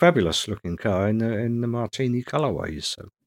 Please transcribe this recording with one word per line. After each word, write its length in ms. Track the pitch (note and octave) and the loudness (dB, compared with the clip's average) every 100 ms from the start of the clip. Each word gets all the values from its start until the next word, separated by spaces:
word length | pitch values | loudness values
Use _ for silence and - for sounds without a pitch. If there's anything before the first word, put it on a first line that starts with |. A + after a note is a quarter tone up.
fabulous 480 | F3 C#3 E2+ - - | 6 6 2 0 -2
looking 300 | G2+ F2+ E2+ | -6 -6 -4
car 300 | A2 F#2+ G#2 | 0 2 2
in 100 | A2 | 2
the, 180 | A2+ G#2+ | 0 0
in 240 | A#2 A#2 | -2 -2
the 60 | A#2+ | -2
Martini 560 | A#2+ A2+ - B2+ B2 | -2 -4 -2 0 -2
colourways. 640 | - D3 C#3 E2 F2+ D#2 | -2 -2 0 -2 -4 -6
So 260 | - - - _ | -6 -8 -12 _